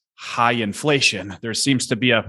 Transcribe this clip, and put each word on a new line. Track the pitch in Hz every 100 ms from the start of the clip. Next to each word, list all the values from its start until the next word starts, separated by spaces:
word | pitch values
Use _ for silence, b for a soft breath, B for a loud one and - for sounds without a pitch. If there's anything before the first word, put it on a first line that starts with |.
| _ _
High | - - 120
inflation. | 120 104 98 147 143 - 110 104 92
There | 117
seems | 107 139 127 -
to | 113
be | 123
a, | 113